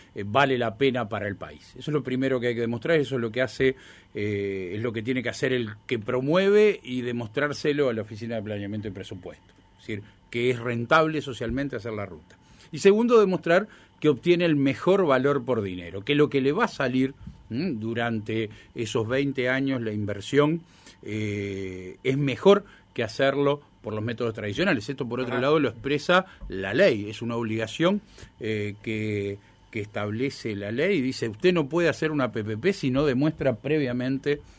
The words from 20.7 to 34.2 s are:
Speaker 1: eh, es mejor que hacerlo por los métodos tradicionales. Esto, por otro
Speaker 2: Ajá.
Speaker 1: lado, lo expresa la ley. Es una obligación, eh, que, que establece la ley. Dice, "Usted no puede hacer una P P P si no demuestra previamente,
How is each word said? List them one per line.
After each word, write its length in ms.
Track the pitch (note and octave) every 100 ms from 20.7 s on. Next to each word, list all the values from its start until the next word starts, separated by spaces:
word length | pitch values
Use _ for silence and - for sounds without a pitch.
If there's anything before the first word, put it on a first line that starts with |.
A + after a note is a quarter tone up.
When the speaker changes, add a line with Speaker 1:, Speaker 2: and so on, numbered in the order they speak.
| - - -
Speaker 1:
eh, 920 | - G#2+ G#2+ G2+ G2+ G2 F#2+ F#2 F#2 -
es 120 | C3 C3+
mejor 480 | C#3 A#2+ G3 G3+ - - _
que 80 | -
hacerlo 580 | A2 - C#3 C#3 C#3+ D3 - _
por 100 | A2
los 120 | G#2+
métodos 300 | A2 A#2 A#2
tradicionales. 540 | A2 G#2 G#2 F#3+ C3 A#2+
Esto, 200 | C3+ A#2+
por 100 | A#2+
otro 140 | B2
Speaker 2:
Ajá. 100 | A#2+
Speaker 1:
lado, 160 | C3+ D#3+
lo 100 | B2+
expresa 580 | A2 C3+ D3 - F3+ F#3 - -
la 260 | F#2+ F#2+
ley. 360 | B2+ F#3+ A2 G2+
Es 120 | G#2+
una 120 | A#2
obligación, 640 | A#2 A2+ A2 G#2+ - E3+ G3+ - - - -
eh, 380 | A2+ G#2+ G#2 G#2
que, 540 | A#2 A2 G#2+ G#2 G2+ G2+ - _ _
que 80 | A2+
establece 720 | G2+ G#2+ G#2 A2 C3+ - A#2+
la 160 | G2+ G2+
ley. 320 | A#2 F3+ F3+
Dice, 260 | B2+ B2 A#2+
"Usted 240 | G#2 F3+
no 140 | F3 C3+
puede 220 | E3+ E3
hacer 240 | - D#3
una 180 | D3 B2
P 140 | A2+
P 120 | G#2 A2
P 160 | F3
si 180 | G3 C3+
no 140 | C3
demuestra 520 | D3+ B2 D#3 D#3+ C#3 A2+
previamente, 840 | C3+ D#3 C3 B2 B2+ C3+